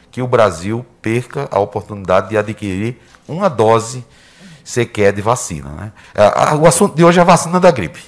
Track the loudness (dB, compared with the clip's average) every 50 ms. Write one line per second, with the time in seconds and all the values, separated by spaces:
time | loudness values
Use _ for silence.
0 | _ _ -10 -8 -4 0 2 4 4 2 2 -4 -8 -8 -8 -8 -8 _ _ _
1 | -6 -4 -4 -4 -4 -6 -10 -10 -8 -4 -2 -2 -2 -2 -4 -10 -10 -10 -14 -12
2 | -4 0 0 0 0 0 -4 -4 -4 -4 -8 -10 -8 -8 -6 -6 -6 -8 -8 _
3 | _ _ _ _ _ -12 -8 -4 -4 -4 0 2 2 4 4 2 0 -4 -12 -14
4 | -16 _ _ _ _ _ _ _ -20 -20 -20 -20 _ -8 -4 -4 -4 -4 -2 0
5 | 0 2 2 0 -2 -2 -2 -2 -4 -10 -10 -12 -12 -14 -14 -14 -14 -16 -16 _
6 | -20 -10 0 2 2 4 4 2 0 0 2 2 2 2 4 4 0 0 2 4
7 | 4 4 6 4 4 4 4 2 2 0 -2 4 4 4 2 2 -4 -8 -10 -14
8 | -20